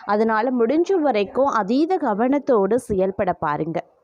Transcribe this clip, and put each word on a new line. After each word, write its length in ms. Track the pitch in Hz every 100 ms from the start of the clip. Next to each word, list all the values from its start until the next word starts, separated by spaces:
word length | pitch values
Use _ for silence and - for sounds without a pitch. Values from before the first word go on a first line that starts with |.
அதனால 460 | - 208 226 214 254
முடிஞ்ச 420 | 254 226 311 349
வரைக்கும் 540 | 392 294 214 196 - 269
அதீத 500 | 226 196 254 320 370
கவனத்தோடு 800 | 262 202 254 285 285 254 196
செயல்பட 580 | 240 - 196 190 190 185
பாருங்க. 520 | 170 156 151 156 156 - _